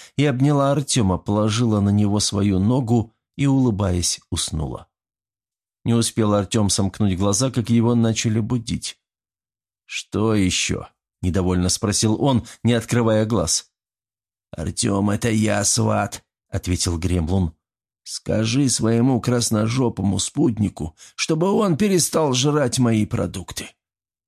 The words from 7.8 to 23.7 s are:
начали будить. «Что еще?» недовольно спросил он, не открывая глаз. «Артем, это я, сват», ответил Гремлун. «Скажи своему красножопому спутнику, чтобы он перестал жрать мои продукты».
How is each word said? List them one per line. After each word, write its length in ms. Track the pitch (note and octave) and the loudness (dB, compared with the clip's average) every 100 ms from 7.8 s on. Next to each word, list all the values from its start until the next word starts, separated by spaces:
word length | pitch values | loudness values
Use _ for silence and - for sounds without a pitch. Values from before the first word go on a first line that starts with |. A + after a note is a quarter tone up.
| A#2 | 4
начали 460 | A#2+ A2+ A2 A#2+ A2 | 4 2 0 0 -2
будить. 580 | G#2+ B2 A2 D#2+ - - _ _ _ _ _ _ _ _ | -2 -4 -4 -8 -8 -14 _ _ _ _ _ _ _ _
«Что 500 | _ - - F#2+ A2 | _ -12 -6 -2 2
еще?» 540 | G#2+ F#2+ E2+ - - - _ _ _ | 2 2 0 -2 -4 -8 _ _ _
недовольно 460 | F#2 F2 F2+ F2+ F2+ | -2 0 2 2 0
спросил 520 | - G#2 G#2 A2 A2 | 0 -2 0 0 2
он, 240 | C#3 B2 - - | 2 0 -2 -4
не 80 | A2+ | 0
открывая 540 | A#2 - A#2+ A2+ A2 A2 | 0 0 0 2 2 2
глаз. 460 | A2+ D2+ - - _ _ _ _ _ _ _ _ | 0 0 -4 -6 _ _ _ _ _ _ _ _
«Артем, 600 | - D#2+ - A#2+ G2+ G#2 | -8 -6 -2 -2 0 0
это 200 | G#2 A#2+ | -2 0
я, 340 | A2 G#2+ G#2 | 0 0 0
сват», 600 | G#2 - A2 G#2+ G2+ - - _ _ | 0 0 0 0 -2 -8 -18 _ _
ответил 480 | F#2+ - F2+ - E2+ | -8 -4 -2 -2 -2
Гремлун. 560 | E2+ F2+ E2 F#2+ F2 - _ _ _ _ | -2 -2 0 0 -2 -4 _ _ _ _
«Скажи 640 | - - - F#2+ A2+ B2 C#3 | -16 -12 -4 -2 0 0 0
своему 520 | - A2 A2+ B2 B2 | 0 0 2 2 0
красножопому 960 | - A#2+ A#2+ G#2+ A2 B2 A#2+ - G2 G2 | 0 -2 0 0 0 0 -2 0 -2 -2
спутнику, 800 | - - D3+ A2 G#2 - D#2 - - | -2 0 0 0 -2 -2 -10 -12 -20
чтобы 360 | - - D#3+ F3+ | -10 -4 0 0
он 240 | G#3 G#3 D3+ | 2 0 2
перестал 580 | G#3 F#3 - E3 D#3 | 2 2 0 0 0
жрать 440 | B2+ C#3+ D3 C3 A#2 | 0 0 0 0 0
мои 280 | B2 A2 G#2 | 2 2 0
продукты». 600 | G2+ F#2 F2+ F2 - - | -2 -6 -8 -12 -14 -16